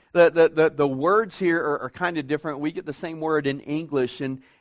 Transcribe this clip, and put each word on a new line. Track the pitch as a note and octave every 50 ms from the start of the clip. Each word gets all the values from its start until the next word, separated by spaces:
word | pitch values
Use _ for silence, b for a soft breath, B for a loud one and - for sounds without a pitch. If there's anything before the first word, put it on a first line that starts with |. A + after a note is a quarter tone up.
| b b _
the, | F3+ E3+ E3
the, | D#3+ E3+ E3 D#3
the, | E3 D#3 D#3 D#3+
the | D3 C#3 D3
words | C#3+ C3 C3 C#3+ E3+ G3 G#3+ A3+ G3 -
here | - F#3+ F3 E3 E3+
are, | E3 D3+ D3 -
are | A#2+ B2+
kind | - - F3+ F3+ F3 D#3
of | C#3 C3
different. | D3+ C#3+ - D#3+ D3 C3+
We | D3 D#3
get | E3 F#3 D#3+
the | C#3+ C#3
same | - - E3+ D#3+ D#3+
word | D#3 D#3+ D#3 D3+ C#3+ C#3
in | C#3 C#3
English. | - - D3 D#3 E3 D3+ C#3+ C#3 B2+ B2 - -
And | C#3+ C3 C3 B2+ b b b b